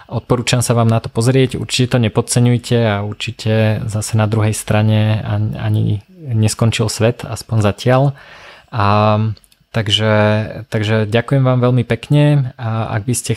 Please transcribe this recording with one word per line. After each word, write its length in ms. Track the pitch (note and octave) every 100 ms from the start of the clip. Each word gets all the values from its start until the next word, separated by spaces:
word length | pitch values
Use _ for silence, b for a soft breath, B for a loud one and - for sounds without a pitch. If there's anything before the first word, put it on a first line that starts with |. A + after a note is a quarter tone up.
| B
odporúčam 560 | A#2 - A#2+ A#2 B2
sa 80 | -
vám 160 | A#2 A2+
na 100 | A2+
to 140 | -
pozrieť. 480 | - A#2 C3 C3 -
Určite 360 | A2 - B2 B2+
to 20 |
nepodceňujte 760 | G#2+ B2 A#2 B2 A#2+ A#2+ - A#2+ A2+
a 160 | G2+
určite 800 | G#2 G#2+ - - A2 A2 G#2+ G#2+
zase 280 | A#2 G#2+ - G#2+
na 80 |
druhej 320 | G#2+ A2 G#2+ G#2+
strane 640 | - G#2+ G#2+ G#2+ G#2+ G#2+
an-, 340 | - G#2 G#2+ -
ani 400 | A2 G#2+ A2 G#2 - F#3
neskončil 680 | D3 A2+ G#2+ - A2+ - A2+
svet, 360 | - A2 -
aspoň 340 | - A2 - A2
zatiaľ. 420 | G2+ - B2 B2+ C#3+ C#3 B B B B B
A, 120 | A#2+ G2+ G#2 G#2+ G#2+ A2 G#2 _ _ _
takže, 400 | A#2 G#2+ G#2 A2 G#2+ G#2+ G#2+ G#2+ - -
takže 400 | A#2 G#2+ A2 G#2+
ďakujem 360 | A#2 - C#3
vám 160 | B2+ B2+
veľmi 240 | B2 B2+
pekne 680 | A#2 A#2 - D3 D3 C#3+ B2 -
a 400 | A2 A2 A2 A2+
ak 60 |
by 100 | G2+
ste 180 | A#2+ -